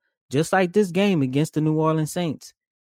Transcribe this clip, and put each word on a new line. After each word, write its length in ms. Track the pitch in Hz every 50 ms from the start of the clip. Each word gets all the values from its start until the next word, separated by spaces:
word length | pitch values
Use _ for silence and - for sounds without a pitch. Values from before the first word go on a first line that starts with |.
| _ _ _ _ _ _
just 240 | 123 139 160 - 196
like 200 | 190 190 175 175
this 180 | 208 214 180
game 300 | 160 185 202 202 190 151
against 340 | 135 127 127 143 160 - -
the 60 | 156
New 160 | 156 156 156
Orleans 340 | 156 156 160 160 160 156 147
Saints, 420 | - 180 175 160 - - - - - _ _ _ _ _ _